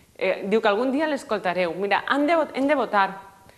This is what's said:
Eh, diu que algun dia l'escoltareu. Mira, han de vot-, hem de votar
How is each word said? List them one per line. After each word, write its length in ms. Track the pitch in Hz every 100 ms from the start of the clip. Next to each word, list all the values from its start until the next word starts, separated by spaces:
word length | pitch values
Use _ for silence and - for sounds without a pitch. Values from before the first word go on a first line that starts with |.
| _ -
Eh, 300 | 190 - 202
diu 140 | 220
que 80 | 220
algun 180 | 202 262
dia 160 | 269 311
l'escoltareu. 680 | 277 - 208 185 175 175 165
Mira, 300 | 202 196 -
han 180 | 269 294
de 120 | 330
vot-, 180 | 294 -
hem 100 | 277
de 80 |
votar 560 | 294 202 202 190 185 - - -